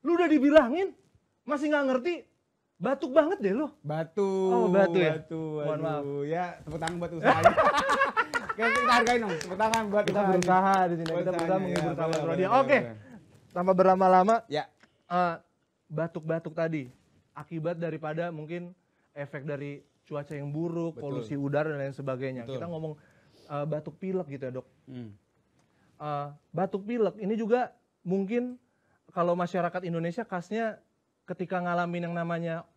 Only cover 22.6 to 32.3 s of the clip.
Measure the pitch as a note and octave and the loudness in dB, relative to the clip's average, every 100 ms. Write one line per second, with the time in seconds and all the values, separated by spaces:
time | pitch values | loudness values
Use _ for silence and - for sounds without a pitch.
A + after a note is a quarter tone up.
22.6 | E3+ E3 D#3+ D3+ _ _ _ _ - D3 | -8 -8 -8 -12 _ _ _ _ -10 -6
23.6 | D3 D3+ D3+ D#3 F#3+ F#3 D#3+ C#3 C3 B2+ | -4 -6 -8 -10 -6 -4 -6 -8 -8 -10
24.6 | - _ - B2+ A2+ G2+ _ _ _ _ | -12 _ -18 -14 -14 -16 _ _ _ _
25.6 | _ _ _ _ D3+ D3 C#3+ D3 _ D#3 | _ _ _ _ -6 -6 -6 -12 _ -2
26.6 | F#3+ G3+ G3+ A#3+ G3+ G#3 G3 A3 A3 B3 | -2 -2 -4 0 0 0 -4 -2 2 0
27.6 | B3 _ _ _ F3 F#3+ G3 A#3+ B3 B3 | 0 _ _ _ -4 -2 0 -2 -4 -12
28.6 | _ _ _ _ _ - F3 F3 F3 F#3 | _ _ _ _ _ -2 0 0 -2 -2
29.6 | E3+ F3+ F#3 E3 E3+ F3 A#3+ F#3 E3+ G#3+ | -2 -4 -4 -4 -4 -4 -6 -8 -6 -4
30.6 | A3+ G3+ _ _ _ _ - F3+ F3 F#3 | -4 -6 _ _ _ _ -14 -8 -4 -2
31.6 | F3 F3 F3 F3 F3 E3+ E3+ | 0 0 0 -2 -4 -4 -2